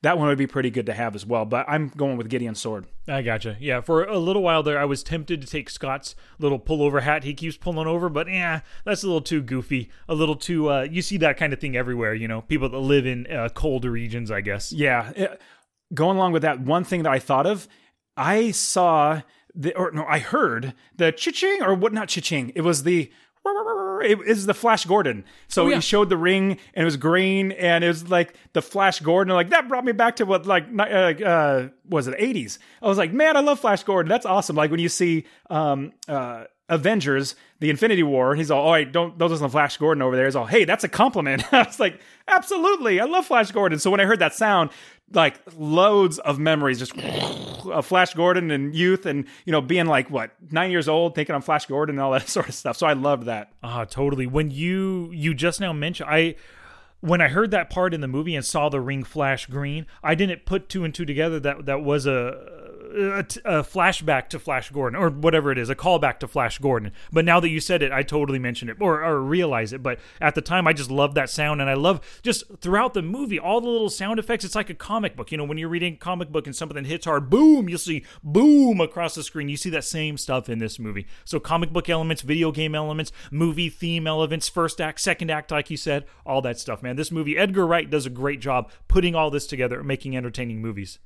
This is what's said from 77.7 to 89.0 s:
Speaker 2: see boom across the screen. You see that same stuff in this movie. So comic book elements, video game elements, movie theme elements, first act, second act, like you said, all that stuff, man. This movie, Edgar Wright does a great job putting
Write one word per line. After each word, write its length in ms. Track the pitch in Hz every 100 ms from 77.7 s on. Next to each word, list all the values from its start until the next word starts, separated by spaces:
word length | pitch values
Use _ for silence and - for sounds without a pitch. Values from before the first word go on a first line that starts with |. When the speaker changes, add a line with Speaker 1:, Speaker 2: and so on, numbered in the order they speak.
| 165
Speaker 2:
see 240 | - 156 - -
boom 560 | 147 160 285 294 262 208
across 320 | 160 170 165
the 100 | 160
screen. 260 | 143 160 143
You 80 | 143
see 120 | 185
that 120 | 160
same 340 | 131 160 156 143
stuff 300 | - 131 123
in 80 | 113
this 200 | 110 -
movie. 260 | 110 101 98 - -
So 140 | 156
comic 320 | - 165 170
book 180 | 165 170
elements, 320 | 165 160 160
video 280 | 127 156 160
game 220 | 151 156 151
elements, 360 | 151 151 151 - -
movie 400 | 143 170 156 170
theme 380 | - 170 170 160
elements, 400 | 156 156 160 -
first 300 | - 165 -
act, 200 | 160 151
second 280 | - 170 165
act, 220 | 156 151
like 180 | 151 143
you 80 | 151
said, 280 | - 143 143 - -
all 160 | 135
that 140 | 127 117
stuff, 220 | - 110
man. 140 | 127 127
This 160 | 156
movie, 260 | 165 147 147
Edgar 300 | 202 190 175
Wright 220 | 170 151
does 160 | 151 131
a 40 |
great 300 | 123 139 143
job 320 | 123 127 120 - -
putting 280 | 185